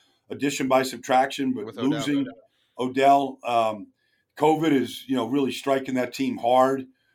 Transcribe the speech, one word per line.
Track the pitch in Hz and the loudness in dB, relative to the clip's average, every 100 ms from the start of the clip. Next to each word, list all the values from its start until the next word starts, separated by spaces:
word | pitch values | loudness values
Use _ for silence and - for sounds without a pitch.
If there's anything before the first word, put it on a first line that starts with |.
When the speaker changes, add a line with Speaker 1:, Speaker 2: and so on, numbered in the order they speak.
| _ _ _ | _ _ _
Speaker 1:
addition | 113 139 143 135 | -6 -4 -2 2
by | 131 | 2
subtraction, | 131 120 - 127 135 - 135 | 0 -6 0 2 2 -2 -4
but | 120 107 | -4 -8
Speaker 2:
With | 107 | -6
Odell. | 127 | -4
Speaker 1:
losing | 151 143 143 127 - _ _ _ - | -2 -2 -2 -4 -8 _ _ _ -8
Odell, | 127 131 135 139 139 131 | -4 2 4 4 2 -6
um, | 117 117 113 104 95 _ _ _ _ - | -2 0 0 -2 -12 _ _ _ _ 0
covid | 151 151 160 | 2 2 2
is, | 139 113 - - | 2 0 -6 -6
you | 131 | -4
know, | 113 | -2
really | 143 131 | 0 -2
striking | 123 - 135 135 127 | -2 -2 -2 -2 -4
that | 123 | -4
team | - 131 113 | -4 -4 -2
hard. | 117 127 131 135 131 _ _ | 2 4 4 2 -6 _ _